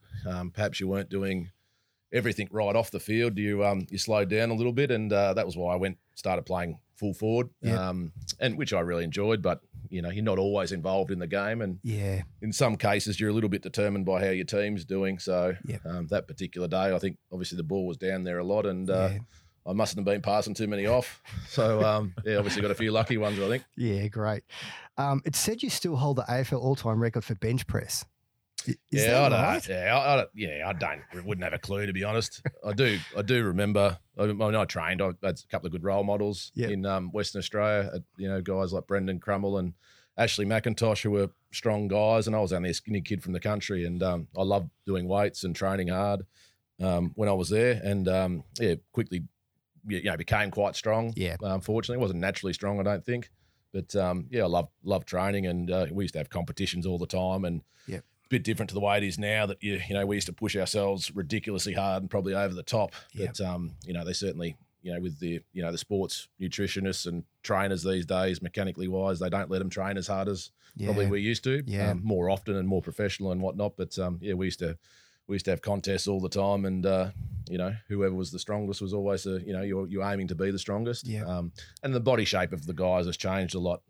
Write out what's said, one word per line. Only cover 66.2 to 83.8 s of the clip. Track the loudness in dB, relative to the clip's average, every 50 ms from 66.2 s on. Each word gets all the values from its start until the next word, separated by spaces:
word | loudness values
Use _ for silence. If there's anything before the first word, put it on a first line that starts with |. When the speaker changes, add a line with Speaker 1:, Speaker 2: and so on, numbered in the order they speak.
| -12 -12 _ -6
Speaker 1:
nutritionists | -6 -4 -2 -2 -2 -2 -2 -2 -2 -2 -2 -4 -4
and | -6 -6 -6 -8 _ _ _ -2
trainers | 0 2 2 2 0 0 0 0
these | 0 0 0 0
days, | 0 2 2 2 2 0 -2
mechanically | -4 -6 -4 -2 -2 -2 -2 -4 -4
wise, | -2 -2 0 0 0 0 0
they | -2 -2
don't | -2 -2 -2 -2
let | -2 -2
'em | -2 -2
train | -4 -4 -4 -4 -4
as | -4 -4
hard | -2 -2 -2 0
as | -2 -2 -4 -6 -12 _ _ _ -14 -8 -4 -2
probably | 0 2 2 2
Speaker 2:
Yeah. | 2
Speaker 1:
we | 2 2
used | 2 0 0 0 0
to, | 0 0 0 -2
Speaker 2:
Yeah. | -2 0 0 2 2
Speaker 1:
um, | 0 0 0
more | 2 2 4 4 2
often | 2 0 0 -2 0
and | 0 2
more | 2 2 0
professional | 0 -2 -4 -2 -2 -2 -2 -2 -2 -2
and | -2 0
whatnot. | -2 -2 -2 -2 -2 -2 -2
But, | -4 -6 -4 -4 -2
um, | -2 -2 -2 -4
yeah, | -4 -4 -2
we | -2 -2
used | -2 -2 -2
to | -4 -4 -4 -6 _ _ -20 -20 _ _ _ _ _
we | -4 -4
used | -2 0
to | 0
have | 0 0
contests | 0 -2 -2 -2 0 0 -2 0 0
all | 0 0 0
the | 0 -2
time | 0 0 2 2 2 2 0
and, | 0 0 2 2
uh, | 2 4 2 2 0 -4 -8 -8 -8 -8 -8 -8 -6
you | -4
know, | -2 -2 -2 -4 -6 -6
whoever | -4 -2 0 2 2 0
was | 0 -4 -4
the | -6 -8
strongest | -6 -4 -2 -2 -2 -2 -4 -4
was | -4 -4 -2
always | 0 0 0 0 0 0
the, | -2 -4 -4 -4
you | -4 -4
know, | -4
you're, | -2 -2 -2 -2 -2
you're | -2 -2 -2 -2
aiming | 0 0 -2 -2
to | -2 -2
be | 0 0 0
the | 0 -2
strongest. | -2 -2 -2 -2 -2 -2 -4 -4 -6
Speaker 2:
Yeah. | -6 -4 -4 -4
Speaker 1:
Um, | -4 -4 -4 -4 -6 -8 -12 -18 -20 -12 -6 -2
and | 0 0
the | 2
body | 4 4 4 4 4
shape | 4 2 2 2 0 -2
of | -6 -6
the | -6 -2
guys | 0 2 4 4 4 2
has | 0 -2
changed | -2 -2 0 0 0 0 -2 -2
a | -2
lot. | -2 -2 -2 -4